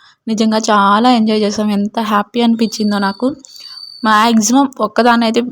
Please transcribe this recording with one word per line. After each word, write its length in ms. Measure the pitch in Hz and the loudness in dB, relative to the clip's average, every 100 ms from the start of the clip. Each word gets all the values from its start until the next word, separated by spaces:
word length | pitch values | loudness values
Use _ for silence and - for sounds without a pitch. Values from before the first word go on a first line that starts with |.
| _ _ - | _ _ -8
నిజంగా 320 | 220 220 214 | -2 0 0
చాలా 500 | 226 208 196 208 247 | 0 2 2 2 2
ఎంజాయ్ 300 | 247 220 214 | 2 0 0
చేసాం. 240 | 208 208 214 | -2 -2 -2
ఎంత 280 | 202 202 - | -2 -4 -6
హ్యాపీ 380 | 214 208 208 240 | -2 -2 -2 0
అనిపించిందో 580 | 233 226 226 - 214 202 | 0 0 -2 -2 -2 -2
నాకు. 280 | 196 196 254 311 - - - - - - | -4 -4 -6 -6 -18 -20 -20 -20 -20 -6
మ్యాక్సిమం 600 | - 214 226 226 208 262 277 - | 0 2 2 2 2 0 0 -2
ఒక్కదాన్ని 460 | 214 - 240 233 226 | -4 0 2 2 0
అయితే 160 | 233 247 | -2 -4